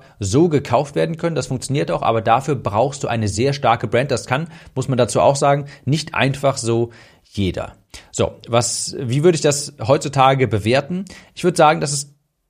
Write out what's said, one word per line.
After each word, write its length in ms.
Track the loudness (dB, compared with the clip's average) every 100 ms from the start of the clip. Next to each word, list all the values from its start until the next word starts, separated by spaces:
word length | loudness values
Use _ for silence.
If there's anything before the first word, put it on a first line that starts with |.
| -10 -8
so 300 | 0 2 4
gekauft 440 | 2 2 0 0
werden 240 | -2 -2 -2
können. 180 | -4 -4
Das 120 | -4
funktioniert 420 | -6 -4 -2 -2
auch, 140 | -2
aber 180 | 0 0
dafür 340 | 2 2 0 -4
brauchst 480 | -2 0 0 -2
du 40 | -4
eine 200 | -2 -2
sehr 260 | 0 -2
starke 340 | 0 2 2 0
Brand. 240 | 0 0
Das 160 | -2 -2
kann, 220 | -4 -4 -12 -10 -6
muss 120 | -2
man 120 | 0
dazu 200 | 2 4
auch 160 | 4 4
sagen, 300 | 2 0 -2 -8
nicht 300 | -2 -2 -2
einfach 440 | -2 -2 0 -2 -2
so 340 | 0 0 -2 -6 -20 _
jeder. 500 | _ -4 -2 -2 -8 -14 _ -20 -8
So, 240 | -2 -2 -4 -2
was, 480 | 0 0 -4 -8 -8
wie 240 | -4 2
würde 120 | 4 4
ich 60 |
das 320 | 2 0 -6 -6
heutzutage 680 | 0 0 0 2 4 4 2
bewerten? 580 | 0 0 0 0 -6 -8 -16 -20
Ich 100 | -4
würde 140 | 0 4
sagen, 240 | 4 4
das 100 | -2
ist 240 | -6 -8 _ _ _